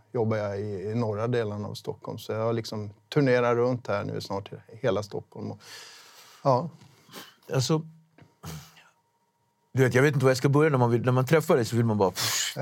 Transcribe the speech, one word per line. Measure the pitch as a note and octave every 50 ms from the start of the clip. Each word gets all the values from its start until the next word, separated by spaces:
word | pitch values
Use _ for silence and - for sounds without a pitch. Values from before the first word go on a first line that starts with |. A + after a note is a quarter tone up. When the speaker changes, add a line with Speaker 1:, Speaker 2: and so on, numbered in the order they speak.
| _ _
Speaker 1:
jobbar | - B2 A2 A2 A2+
jag | G#2+ G#2 G2+ G2+ G2+
i, | G#2 G#2 G2+ F#2 F2+ G#2+
i | A2
norra | A#2+ A#2 G#2+ G#2 G2+ A2+
delen | A#2+ B2 A#2+ A2+ G#2 G2+ G#2 G#2
av | - -
Stockholm. | - - - - - - - -
Så | A2+ - -
jag | A2 A2 A2 A2+ A#2
liksom | A2+ A2 - A2+ G#2+ G#2 G2+ - _ _ - -
turnerar | D3+ C#3+ C3 B2 B2 A#2+ A#2+ A#2+
runt | A#2 A#2+ B2+ B2+ A#2 -
här | - G2+ G2+ G2+
nu | G#2 G#2+ G#2+
snart | G#2 - G2 G2 G2+ - -
i | A2 - - - A2+
hela | - B2 G2 G2+ G2+
Stockholm. | G2+ - G#2+ - _ - A2+ G#2+ G#2+
Och, | G#2+ G#2+ - - - - - - - - - - - - - - - - -
ja. | C#3+ B2+ A#2+ E3 E3 - - - - _ _ _ - - - - - _ _ _ - -
Speaker 2:
Alltså... | C3+ B2+ - D#3+ D#3 - - - - _ _ _ - - _ _ _ - - D#2+ - - - _ - - _ _ _ _ _ _ _ _ _ _ _ _ _ _ _ _ _
Du | - B2+ C3+
vet, | B2 B2
jag | B2
vet | C3+ D#3 -
inte | C#3 B2+
var | C3+
jag | C3
ska | B2 - C#3+
börja. | C3+ D3 D3+ D#3+
När | C#3+
man | B2+ B2 A#2
vill, | A#2 A#2+ G#2
när | B2+
man | B2+ B2+ C3
träffar | B2 E3 D#3+ D#3+ - F3+
dig | C3+ A2+
så | G2+ A#2
vill | A#2 A#2
man | A#2 G#2+
bara... | G2+ G2 F#2
Pff, | F2 - - - - - - - - C3